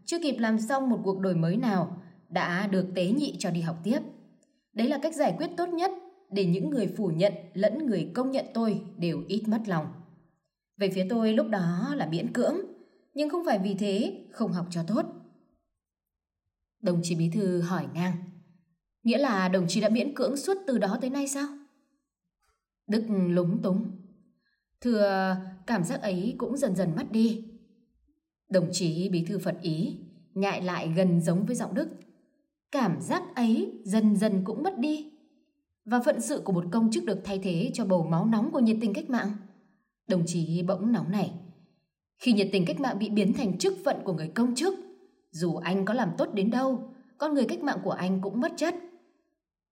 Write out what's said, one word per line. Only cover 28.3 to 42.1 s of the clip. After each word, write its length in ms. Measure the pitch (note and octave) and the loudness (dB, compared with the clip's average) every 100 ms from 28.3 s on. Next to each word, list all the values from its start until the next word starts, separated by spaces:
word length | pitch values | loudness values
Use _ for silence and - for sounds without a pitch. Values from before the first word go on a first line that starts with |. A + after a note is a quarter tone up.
| _ _ | _ _
Đồng 180 | F#3 E3 | 0 2
chí 360 | - E3+ D#3 F#3 | 0 0 0 0
bí 160 | F3 | 0
thư 140 | E3 G3 | 0 -2
phật 180 | F3+ - | -2 -4
ý, 360 | F#3 D#3 A3 - - - _ | -2 -2 -2 -6 -14 -20 _
nhại 280 | F#3 G3 D3 | -4 -2 -2
lại 300 | F3+ F3 E3 E3 | -4 -4 -2 2
gần 240 | F#3 E3+ | 4 4
giống 260 | E3 F3 A3+ | 4 2 0
với 100 | B3 | -2
giọng 180 | - | -2
Đức. 140 | F#3+ D#4+ - - _ _ _ _ _ _ | -2 -4 -8 -20 _ _ _ _ _ _
"Cảm 280 | C#4+ G#3+ D#3 | 0 0 0
giác 220 | - E4+ F4 | 0 -2 -2
ấy 380 | - A#3 B3+ G4 - | 0 2 4 2 -6
dần 320 | G3 A3 A3 F#3+ | -2 4 4 4
dần 280 | G#3+ F#3+ | 4 2
cũng 180 | F#3 A3 | 0 -2
mất 160 | F4 F#4+ | -2 0
đi. 320 | D4+ D4+ - - _ _ _ _ _ _ | 0 -2 -6 -20 _ _ _ _ _ _
Và 160 | G#3+ A#3+ | -2 2
phận 200 | D4+ C#4 | 2 2
sự 200 | - C#4 | 0 -4
của 80 | - | 0
một 120 | F3 E3 | 0 0
công 180 | A#3 A3 | 2 2
chức 140 | - | 2
được 160 | - F#3+ | 0 -2
thay 140 | G3+ G3 | -4 -4
thế 320 | F#3+ E3+ B3 | -2 0 0
cho 100 | - | -2
bầu 220 | G3 F3+ D#3+ | 2 2 2
máu 160 | D#3+ G#3+ | 2 2
nóng 240 | A3 C#4 | 2 2
của 80 | E4 | 4
nhiệt 160 | A3+ A3 | 4 4
tình 120 | A3+ | 0
cách 180 | A#3+ D#4 | -2 -2
mạng." 200 | A#3+ G3+ G#3 - - _ _ _ _ - | -2 -2 -6 -12 -20 _ _ _ _ -2
Đồng 180 | F#3 E3 | 0 0
chí 360 | F3 D#3+ E3+ | -2 0 0
bỗng 300 | F3+ F#3 A3 | 0 0 0
nóng 200 | A3 D3+ | 0 0
nảy. 200 | G3+ F3 - - - _ _ _ _ _ | -2 -2 -4 -16 -20 _ _ _ _ _